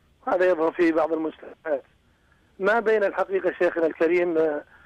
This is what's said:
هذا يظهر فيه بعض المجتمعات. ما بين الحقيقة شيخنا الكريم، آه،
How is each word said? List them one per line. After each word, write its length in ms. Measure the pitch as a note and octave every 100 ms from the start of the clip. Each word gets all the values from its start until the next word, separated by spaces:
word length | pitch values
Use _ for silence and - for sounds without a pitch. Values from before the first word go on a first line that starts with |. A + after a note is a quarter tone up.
| _ _ -
هذا 160 | F#3
يظهر 280 | F3+ E3 D#3+
فيه 200 | D#3+ E3
بعض 200 | D#3+ D#3
المجتمعات. 720 | D#3+ D#3 - - - D#3+ C3+ - _ _ _ _ _ _ -
ما 220 | F#3+ A3+
بين 240 | G#3+ A3
الحقيقة 480 | G3 - F#3 F#3+ F3+
شيخنا 340 | - F3 E3+ D#3+
الكريم، 520 | - E3 F3 F3 D#3+
آه، 260 | D#3+ D3 - -